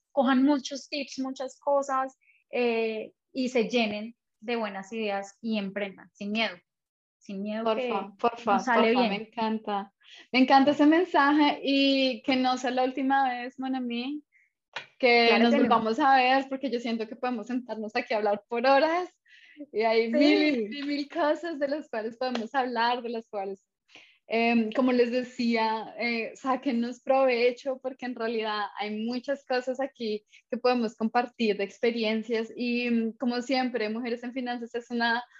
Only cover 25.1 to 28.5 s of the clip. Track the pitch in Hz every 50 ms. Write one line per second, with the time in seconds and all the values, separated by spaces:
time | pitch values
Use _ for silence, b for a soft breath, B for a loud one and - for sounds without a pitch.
25.1 | 233 254 247 240 - - 240 233 233 226 220 220 220 220 208 - - - 220 240
26.1 | 233 233 220 - - - - 269 254 262 262 285 233 233 233 240 247 - _ -
27.1 | 269 269 269 262 247 233 240 247 247 247 - 277 262 269 - 262 262 - - 247
28.1 | 247 226 226 226 240 220 220 220